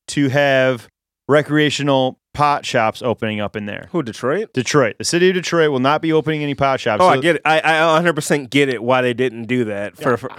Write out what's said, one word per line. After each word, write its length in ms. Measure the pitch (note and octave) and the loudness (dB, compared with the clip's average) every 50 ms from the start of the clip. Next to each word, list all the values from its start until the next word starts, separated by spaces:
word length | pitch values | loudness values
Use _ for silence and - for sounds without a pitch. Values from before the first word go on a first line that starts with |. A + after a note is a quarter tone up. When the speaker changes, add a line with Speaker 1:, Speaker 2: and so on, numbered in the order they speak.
| _ - | _ -8
Speaker 1:
to 200 | - D3 C#3+ C3 | -2 0 0 2
have 600 | B2 D3 C#3+ C#3 C3+ C3 C3 C3 C3 A#2 - - _ _ _ _ _ _ _ - | 2 2 2 4 4 4 2 2 0 -2 -8 -18 _ _ _ _ _ _ _ 2
recreational 920 | C3+ D3+ C#3 C#3 D3 D3+ D3+ C#3+ - - C#3+ D3 C3+ C3+ C3 B2+ - _ _ _ - | 2 2 2 2 0 2 2 0 0 -2 -2 0 0 0 0 -2 -4 _ _ _ -4
pot 320 | - D3 D3 D3 A#2 - | -2 0 0 0 -2 -4
shops 380 | - - B2 A2 G#2+ - - - | -2 -2 0 0 0 -2 -4 -4
opening 380 | B2 G#2+ - A#2 A2 G#2+ G#2 | -4 -4 -4 -4 -6 -6 -6
up 160 | G#2 G2 - | -6 -6 -8
in 100 | A2 G#2 | -8 -10
there. 220 | G2+ G2 - - - | -10 -12 -12 -14 -8
Speaker 2:
Who, 120 | - E3+ C#3 | -6 -6 -6
Detroit? 480 | A2+ G2+ - - B2 D3+ G3 A3+ - - | -6 -8 -6 -4 -4 -4 -4 -6 -6 -6
Speaker 1:
Detroit. 420 | C3 A#2 - - D3 B2+ G#2 - - | -6 -4 0 2 2 2 2 0 -4
The 60 | A2 | -6
city 240 | - E3 F3 F3+ F#3 | -2 0 2 2 2
of 60 | F#3 | 2
Detroit 360 | F3+ E3 - F3 E3+ D#3 D3+ | 0 -4 -2 0 2 2 2
will 100 | C#3 B2+ | 2 0
not 200 | B2+ C#3 D3 D3+ | 2 2 0 0
be 120 | E3 D#3+ D#3 | 0 0 0
opening 300 | D#3 C#3 D#3 D#3 D3+ D3 | 0 0 -2 -4 -4 -4
any 120 | C#3+ C#3 | -6 -4
pot 260 | - C#3 C3+ C3 B2+ | -2 0 0 0 0
shops. 220 | - A#2+ G#2+ G#2 F3+ | -2 -2 0 4 4
Speaker 2:
Oh, 40 | |
Speaker 1:
So 120 | F3+ D3 C3 | 4 4 2
Speaker 2:
I 20 | |
get 160 | C3+ E3+ D#3+ | 2 0 0
it. 60 | - - | 0 2
I, 140 | D3 D#3+ D#3+ | 2 2 2
I 140 | - - D#3+ | 2 2 2
a 180 | D#3 D#3+ E3+ D#3 | 2 4 4 4
hundred 200 | D#3+ F3 F3 D#3 | 4 2 2 0
percent 340 | D3+ - - E3 C#3+ C3 A#2 | 0 -2 -2 -2 -2 -2 0
get 180 | - C#3 C#3+ C3+ | 0 2 2 2
it 140 | B2+ G#2 A2+ | 0 -4 0
why 200 | A#2+ B2+ B2+ B2+ | 0 0 2 2
they 100 | B2 A#2+ | 0 0
didn't 320 | A2 B2+ B2+ A2 A#2 A#2 | 0 -2 -2 -2 -6 -6
do 200 | G#2 B2+ B2 A#2 | -4 -2 -2 -2
that. 320 | G#2+ G2+ G2+ G#2 G2 - | -2 -4 -6 -8 -10 -10
For, 140 | - D3 C#3 | -6 -2 -2
Speaker 1:
Yeah, 60 | A#2+ | -2
Speaker 2:
for 140 | A2 B2 - - | -2 -4 -10 -10